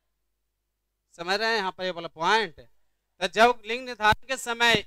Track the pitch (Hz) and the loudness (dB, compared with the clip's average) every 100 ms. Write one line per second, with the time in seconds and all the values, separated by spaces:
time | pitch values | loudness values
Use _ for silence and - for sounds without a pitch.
0 | _ _ _ _ _ _ _ _ _ _ | _ _ _ _ _ _ _ _ _ _
1 | _ - 170 202 226 226 190 180 185 170 | _ -14 -6 -4 -2 -2 -4 -6 -8 -8
2 | 165 - 165 214 196 143 123 _ _ _ | -4 0 2 2 0 -8 -20 _ _ _
3 | _ _ 185 202 240 240 202 240 254 240 | _ _ -6 4 4 4 -6 -10 -10 -2
4 | 214 214 - 262 240 233 233 220 | 0 0 -4 -10 -6 0 2 2